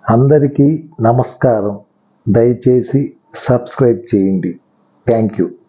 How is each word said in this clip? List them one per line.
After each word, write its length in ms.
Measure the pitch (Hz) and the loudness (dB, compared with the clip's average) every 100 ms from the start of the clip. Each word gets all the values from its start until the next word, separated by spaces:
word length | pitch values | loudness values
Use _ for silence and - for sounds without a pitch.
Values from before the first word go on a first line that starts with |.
| - | 0
అందరికీ 800 | 117 139 151 139 143 143 156 - - | 2 4 4 2 2 0 0 -8 -2
నమస్కారం. 760 | 113 123 123 - 131 110 101 101 _ _ _ _ - | 0 0 -2 -2 0 0 -2 -8 _ _ _ _ -2
దయచేసి 840 | 104 117 123 127 127 120 139 139 - _ - | 2 2 2 2 2 0 -4 -4 -10 _ -12
సబ్స్క్రైబ్ 800 | - 123 - - 127 117 - 104 | -2 -2 -2 -2 0 0 -2 0
చేయండి. 440 | 98 95 87 - _ _ _ _ - | 0 -2 -4 -10 _ _ _ _ -2
Thank 220 | 113 110 - | -2 -2 -2
you. 80 | 82 - | -6 -6